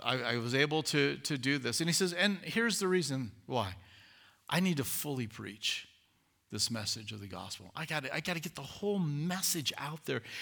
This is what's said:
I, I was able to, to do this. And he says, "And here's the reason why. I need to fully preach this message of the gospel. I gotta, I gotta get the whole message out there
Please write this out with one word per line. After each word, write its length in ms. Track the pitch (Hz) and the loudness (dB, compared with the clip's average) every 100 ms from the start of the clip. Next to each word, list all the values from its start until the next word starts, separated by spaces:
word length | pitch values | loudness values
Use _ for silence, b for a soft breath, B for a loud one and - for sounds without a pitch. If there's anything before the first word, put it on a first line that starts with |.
I, 300 | 117 127 120 | 0 0 2
I 20 | 120 | 0
was 180 | 117 | 2
able 280 | 135 147 156 | 4 4 2
to, 320 | 143 151 143 143 | 2 4 4 2
to 200 | - 143 | -2 -2
do 220 | 127 143 | 2 0
this. 220 | 120 117 | 2 0
And 80 | 165 | 2
he 40 | |
says, 200 | 165 185 | 2 2
"And 260 | 175 202 190 | 4 2 2
here's 360 | 160 214 233 180 | -2 2 2 2
the 80 | 190 | 4
reason 460 | 185 143 135 117 - - | 4 2 0 -4 -8 -2
why. 280 | 127 98 87 B B B B B B B | 0 0 -4 B B B B B B B
I 120 | 160 | 2
need 160 | 185 151 | 4 2
to 80 | |
fully 420 | 113 - 147 131 113 | 0 -2 -2 -2 -4
preach 640 | - 104 104 - - - - _ _ _ _ - | -6 -10 -4 -4 -4 -6 -18 _ _ _ _ -8
this 180 | 107 - | -2 0
message 400 | 113 104 113 107 | 0 -2 -4 -6
of 100 | 107 | -10
the 60 | 101 | -8
gospel. 460 | 90 95 - 90 | -8 -8 -10 -12
I 100 | - | -8
gotta, 300 | 160 156 135 | -4 -2 -2
I 60 | 147 | -2
gotta 180 | 170 170 | -2 -2
get 160 | 156 | -4
the 80 | - | -8
whole 380 | 135 - 202 202 | -10 -4 0 2
message 720 | 160 147 165 180 - 170 131 - | 2 0 0 0 2 0 0 -2
out 280 | 143 160 | -4 -6
there 180 | - 127 - B | -2 -4 -4 B